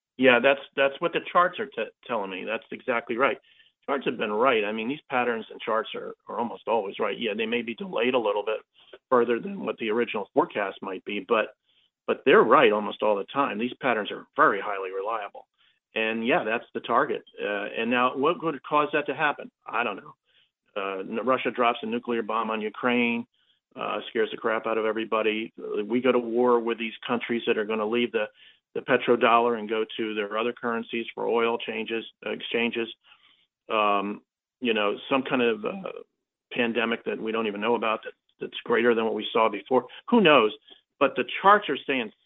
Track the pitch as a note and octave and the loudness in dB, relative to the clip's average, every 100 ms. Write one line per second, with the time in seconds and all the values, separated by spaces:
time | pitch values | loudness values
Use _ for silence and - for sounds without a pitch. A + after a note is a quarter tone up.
0 | _ - C3 A#2+ C3+ C#3 - - C#3 C#3 | _ 2 6 6 6 2 0 0 0 0
1 | E3+ E3 - F3+ F3+ - G#2+ - G#2 _ | -4 -4 0 2 2 0 -8 -6 -8 _
2 | - A#2 G2 F#2+ G2+ A2+ - A2 - A#2 | -6 -4 -4 -6 -6 -6 -8 -12 -4 -4
3 | - A#2 C3 G#2+ _ _ _ _ - C#3 | -2 0 0 0 _ _ _ _ -6 -4
4 | - A#2 A2+ G#2+ C3 A#2 G#2 A2 A2+ - | -2 -4 -2 2 4 4 0 -4 -6 -8
5 | - B2+ A#2+ A2+ G#2+ - - A2 G#2+ G#2 | -4 -2 0 -2 -6 -12 -4 -2 -2 -8
6 | F#2+ - - G2 A#2 G2 - A2+ G2 F#2+ | -12 -14 -10 -6 -6 -6 -2 -2 -2 -4
7 | A2 - A2+ G#2 A2+ A#2+ A#2 A2+ G3 A2 | -4 -2 -4 -2 -2 -4 -4 -8 -6 -2
8 | A#2+ B2+ G#2+ G#2 G#2 A2+ - _ _ - | 0 2 0 0 -2 -4 -6 _ _ -18
9 | - B2 A#2 A#2 G3 G3 A#2 - A2+ A2+ | 0 2 4 0 -4 -8 -6 -6 -2 -2
10 | A#2 A2 F#2+ C#3+ E3 A2+ G2 - G2 F#2 | -2 -4 -2 0 0 0 -4 -6 -10 -10
11 | - G#2 F#2 A#2 G#2 - _ _ _ _ | -8 -8 0 0 0 -6 _ _ _ _
12 | - A#2 B2+ F#3+ C#3 C#3 B2 G#2 G#2 - | -4 0 6 6 8 8 8 4 -2 -2
13 | G#2+ G2+ G2 C#3 C3 G#2 B2 - C3+ A2+ | 0 0 -2 -4 -2 -2 -6 -4 -2 -2
14 | G#2 F#2+ - - D3+ G2+ G2+ G2 F#2+ F#2+ | -2 -8 -10 2 4 4 -4 -6 -6 -6
15 | G2+ A2+ G2+ - - _ _ _ _ A2+ | -4 -4 -6 -14 -20 _ _ _ _ -4
16 | A2 A2+ A#2 E3 G#2+ A#2+ - A#2 - A#2+ | -2 0 0 0 0 -4 -4 -10 0 0
17 | C#3+ - - - G2+ G#2 G#2 - A2+ B2 | 2 -2 -8 -8 -6 -4 -4 -4 0 2
18 | B2+ C#3+ C#3+ F3 D#3+ C#3 - D3+ D3 D#3 | 2 2 0 0 -4 -6 -2 0 0 -2
19 | C#3+ C3+ D3+ C#3+ - _ - A2 A#2 G2 | -4 -2 -2 -2 -8 _ -8 -4 -2 -4
20 | - - _ _ _ _ _ G#2 G2 F#2+ | -12 -20 _ _ _ _ _ -8 -6 -6
21 | G2 A2+ A2+ B2+ C3 A#2 A#2+ A#2+ A2 A#2 | -6 -4 0 0 0 0 0 0 -4 -6
22 | A#2+ A#2 G#2 A2 A2 A2 G#2+ - B2+ A#2+ | -4 -4 -2 -4 -2 -4 -4 -2 0 2
23 | A#2+ A#2 A#2+ _ _ _ _ B2+ G#2+ G2+ | 2 -2 -6 _ _ _ _ -10 -6 -6
24 | - A2+ G#2+ - A#2 A2 A2+ A2 A2 A2 | -6 -2 -2 -2 -2 -2 -2 -2 -2 -2
25 | G#2+ A2 A2 G#2+ A2+ - B2+ G#2 G#2 B2 | -2 0 0 -2 -6 -10 -6 -4 -2 0
26 | B2+ B2 A#2 A#2 B2 A#2+ A#2 A2+ A2+ - | 4 2 2 0 4 2 2 -4 -6 -8
27 | - B2 - A#2+ A#2 A2 G#2 A2 G#2+ A#2+ | -4 -4 -2 -4 0 -2 0 -2 0 0
28 | A#2 A2 G#2+ _ - _ _ - G2 B2 | 0 -2 -4 _ -20 _ _ -8 0 0
29 | - A#2 A#2 A#2 A#2+ A#2 G#2 A2 A2 - | 2 4 6 6 4 0 -2 -2 -4 -4
30 | A2 G#2+ G2+ G#2+ A#2+ A#2 A#2+ A#2 A#2 A#2 | -4 -4 -4 -2 -4 -4 -4 -4 -4 -6
31 | A2+ - G#2+ A#2 A#2 A#2 - A2 A2 A2+ | -8 -6 0 2 2 0 -4 -8 -6 -6
32 | G#2+ _ G#2+ G#2+ - A#2+ A#2 A#2 A2+ - | -8 _ -10 -8 -4 0 0 -2 -6 -8
33 | _ _ _ _ _ _ - A2 G#2 G2+ | _ _ _ _ _ _ -4 2 4 2
34 | G2+ G#2 _ _ _ - B2 G#2+ G#2 G#2 | 0 -6 _ _ _ -6 0 2 2 0
35 | - C3+ B2+ C3+ A#2 A2 - G3 F#3 - | 0 0 0 2 2 0 -4 -6 -10 -12
36 | - _ _ _ - - A#2 A#2 A2+ A2+ | -18 _ _ _ -12 -4 -2 0 -2 -2
37 | - G#2 A2 A2+ A2 G2+ A2 A2+ A2 G#2+ | -4 -6 -4 -2 -2 -2 0 0 0 -2
38 | - - _ - - - - A#2 A#2+ A2+ | -6 -18 _ -14 -12 -10 0 2 4 4
39 | A2 G#2+ G#2 A#2+ A2+ G#2 - B2+ - - | 2 -2 -2 2 2 0 0 0 0 -14
40 | - A#3+ F3 C#3+ G#2+ - _ - _ - | 2 6 8 8 6 0 _ -20 _ 0
41 | C#3 C3 B2 - F#3+ G#3 G3+ C3+ - C3+ | 0 2 -4 4 6 6 6 -6 -2 -2
42 | A2 - | -2 -8